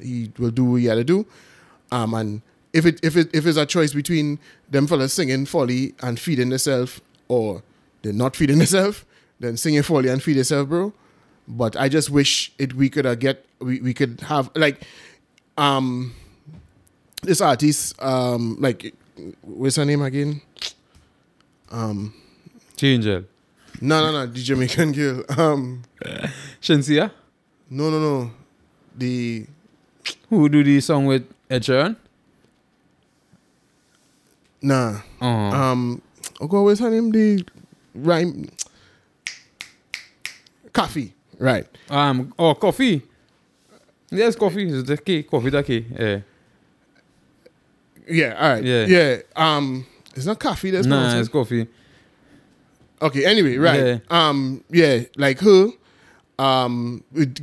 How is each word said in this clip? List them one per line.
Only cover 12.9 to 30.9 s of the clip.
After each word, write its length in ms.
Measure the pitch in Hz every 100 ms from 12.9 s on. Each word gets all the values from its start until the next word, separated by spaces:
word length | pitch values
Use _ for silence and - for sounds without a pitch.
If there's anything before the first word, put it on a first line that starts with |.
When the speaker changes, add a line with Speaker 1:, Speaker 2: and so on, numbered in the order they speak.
| 143 131
Speaker 1:
uh, 100 | 120
get, 300 | 135 135 _ _
we, 220 | 127 131
we 120 | 123
could 280 | 120 123 117
have, 280 | - 151 123 -
like, 260 | 151 139 - - - _ _ _ _ -
um, 560 | 143 135 131 123 127 - - _ - - - _ _ _ _ -
this 180 | 185 170
artist, 600 | 170 123 151 143 - -
um, 540 | 135 131 123 120 117 110
like, 340 | 135 117 - - _ - 85 -
what's 340 | - 104 135 143
her 80 |
name 180 | 143 147
again? 380 | 139 135 143 147 - - - - _ _ _ _ _ _ _ _ _
Um, 420 | 117 110 104 107 - _ _ - _ _ -
Speaker 2:
Angel. 420 | 139 127 107 92 98 _ _ _ _ -
Speaker 1:
No, 240 | 127 156 156
no, 60 |
no, 140 | 151 127
the 140 | 120
Jamaican 500 | 123 131 127 - 160
girl. 300 | 143 143 127 - 143
Um, 460 | 160 143 127 127 123 _ - - 156 - - -
Speaker 2:
Shenseea? 500 | - 151 135 151 208 - _ _ _ _ _
Speaker 1:
No, 200 | 131 156
no, 100 | 156
no. 320 | 156 139 117 113 _ _ _ _ _ 123
The 500 | 127 123 120 117 110 147 _ _ _ _ - - _
Speaker 2:
Who 180 | 220 147
do 140 | 147
the 160 | 143 143
song 280 | 135